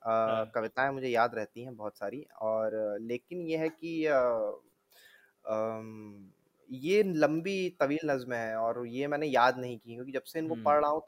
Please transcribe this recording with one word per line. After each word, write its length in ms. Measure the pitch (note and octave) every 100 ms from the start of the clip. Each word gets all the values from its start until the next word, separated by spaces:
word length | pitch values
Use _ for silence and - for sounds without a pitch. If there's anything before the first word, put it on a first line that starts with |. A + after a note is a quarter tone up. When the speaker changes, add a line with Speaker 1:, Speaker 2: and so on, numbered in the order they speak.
Speaker 1:
अ, 80 | A2+
Speaker 2:
हाँ। 400 | A2+ A2 A2 A2
Speaker 1:
कविताएं 360 | A#2 A2 - C#3
मुझे 180 | C3+ C3
याद 260 | A#2 A#2
रहती 280 | A2+ G#2 A#2
हैं 140 | B2+ A2
बहुत 220 | G#2 -
सारी, 280 | G2+ B2 - -
और, 580 | A2 A2 A2 A2 G#2+ G#2
लेकिन 400 | A2+ B2 - F3
ये 160 | E3 D#3+
है 120 | D#3+
कि, 380 | D#3+ E3 E3 D#3
अ, 440 | C3+ B2 A2+ G#2+ - _ _ _ - - - _ _ -
अम, 840 | A2 A2 A2 A2 A2 G#2+ G2+ G2 _ _ _ -
ये 300 | B2+ D3+ G#3
लंबी 760 | G3 D#3 D3+ D#3 F3+ F#3+ F3+ -
तवील 300 | C#3 D#3 D#3
नज़्म 220 | C3+ B2
है 240 | A#2 A2+ A2
और 300 | A2+ A#2+ A#2+
ये 200 | B2+ C#3+
मैंने 200 | D3 D#3
याद 320 | B2 B2 B2+
नहीं 200 | B2 A#2
की, 160 | A#2
क्योंकि 180 | A#2 C3
जब 100 | C3
से 160 | - E3
इनको 160 | D#3+
Speaker 2:
हम्म। 100 | A#2+
Speaker 1:
पढ़ 160 | B2+ D3
रहा 100 | D3
हूँ, 120 | D#3